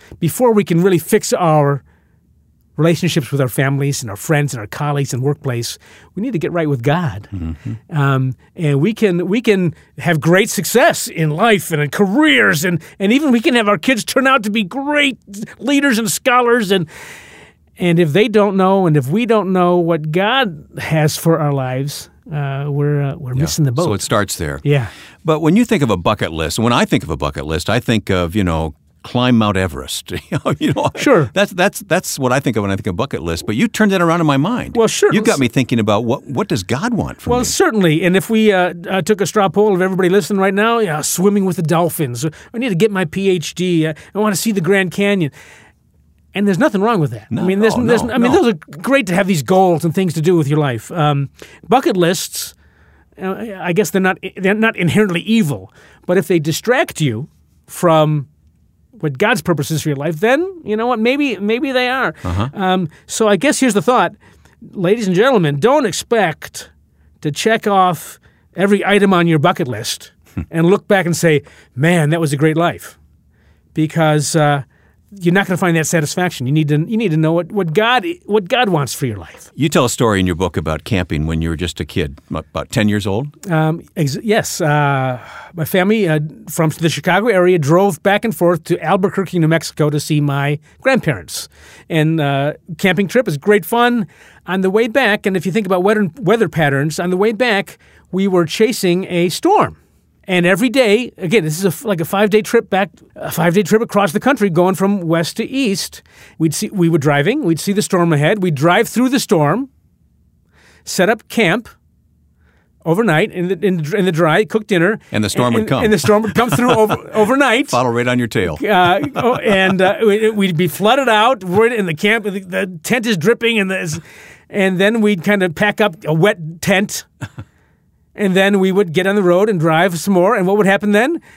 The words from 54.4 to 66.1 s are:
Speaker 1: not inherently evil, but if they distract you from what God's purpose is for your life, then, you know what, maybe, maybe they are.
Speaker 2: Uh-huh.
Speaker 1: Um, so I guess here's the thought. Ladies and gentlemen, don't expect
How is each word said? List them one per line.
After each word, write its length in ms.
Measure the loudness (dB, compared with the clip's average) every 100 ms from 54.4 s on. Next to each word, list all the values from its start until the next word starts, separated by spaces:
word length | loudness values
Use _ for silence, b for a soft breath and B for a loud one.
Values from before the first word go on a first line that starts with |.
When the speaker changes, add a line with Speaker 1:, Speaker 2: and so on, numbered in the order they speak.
| -2
Speaker 1:
not 200 | 2 0 0
inherently 440 | 2 2 2 0
evil, 520 | 0 2 2 -2 -10 b b b -2
but 100 | 0
if 80 | 0
they 140 | 0
distract 600 | -2 -4 -2 -2 -2 -4
you 280 | -2 -2 -8 _ _ _ _
from 640 | -2 2 4 4 0 -6 _ _ _ _ _ _ -10
what 180 | -8 -2
God's 240 | 0 0
purpose 280 | 0 -2 -2
is 120 | -4
for 80 | -4
your 60 | -4
life, 200 | -4 -2
then, 440 | 0 0 -2 -6
you 120 | -6 -4
know 120 | -2
what, 100 | 0
maybe, 380 | 0 0 -2 -2
maybe 340 | -2 -2 -2
they 180 | -2 -2
are. 260 | -2 -4 -4
Speaker 2:
Uh-huh. 240 | -6 -4 -4
Speaker 1:
Um, 360 | -2 0 0 -2 b -12
so 220 | -2 2
I 80 | 2
guess 240 | 2 2
here's 140 | 0
the 80 | 2
thought. 300 | 2 2 0 -4 b b b b -16
Ladies 340 | -4 0 0 0
and 80 |
gentlemen, 460 | 2 4 4 2 2
don't 260 | 2 2 0
expect 840 | -4 -2